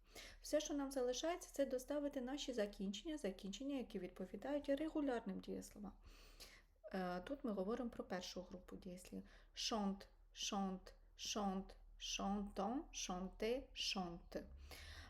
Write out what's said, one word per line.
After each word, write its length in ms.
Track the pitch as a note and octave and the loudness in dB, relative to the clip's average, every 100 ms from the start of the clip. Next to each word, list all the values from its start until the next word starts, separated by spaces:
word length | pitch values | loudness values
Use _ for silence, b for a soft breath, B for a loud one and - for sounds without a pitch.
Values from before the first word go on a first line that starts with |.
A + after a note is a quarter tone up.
| B B B B | B B B B
Все, 180 | - D4+ | 4 4
що 140 | D4+ | 6
нам 160 | D4 C4+ | 2 2
залишається, 580 | C#4 B3 B3 D#4+ F4 - | 2 4 4 2 0 0
це 140 | - C#4 | 2 4
доставити 540 | B3+ - D4 C#4+ C#4 | 2 2 2 2 2
наші 320 | B3 C#4+ - | 0 0 0
закінчення, 640 | A#3 G3+ - G3 G3+ D#4+ B3 | 2 2 2 0 0 -2 0
закінчення, 600 | G3 F#3+ F#3+ G3 C4+ C#4 | 0 -2 -4 -4 0 0
які 220 | A3+ F#3+ | 0 -4
відповідають 680 | F#3 - F#3 G#3 C4+ C#4+ C#4 | -4 -4 -6 -4 0 2 4
регулярним 720 | C#4 D#4 D#4 C4+ A#3 F#3+ F#3 | 4 4 4 4 4 0 -4
дієсловам. 520 | F#3+ F#3+ F#3+ G#3 G3+ - B B B B B B B - - | -2 -4 -6 -8 -10 -10 B B B B B B B -16 -4
Е, 260 | F#3+ F3+ F3+ | 0 2 2
тут 240 | F3+ C#4+ | 0 0
ми 80 | A#3 | 2
говоримо 380 | G3+ F#3 A#3+ A#3 | 2 4 2 0
про 140 | - | -2
першу 380 | - F3+ - F3+ | -2 -2 -2 -6
групу 340 | F3+ F#3 - F#3 | -6 -8 -8 -8
дієслів. 460 | F#3+ F3+ - F#3+ B B B - | -6 -8 -6 -8 B B B -2
Chante, 500 | - A3 G3 G3 - - - | 2 4 4 2 -6 -18 -14
chante, 580 | - - G3+ F#3+ F#3+ - - - - | -4 0 2 2 0 -6 -16 -18 -6
chante, 560 | - A3 G3 F#3+ F#3+ - - - | -2 2 2 2 -2 -8 -16 -6
chantant, 840 | - - G3 G#3 G3+ - G3 C4+ E4+ | -2 2 2 2 2 2 2 2 0
chanter, 680 | - - F3+ F#3 - A3 B3+ C4 | -4 -2 0 -2 0 2 2 0
chante. 680 | - - G3+ F3 E3+ - - - - B B B B | -2 2 2 0 -4 -6 -6 -6 -10 B B B B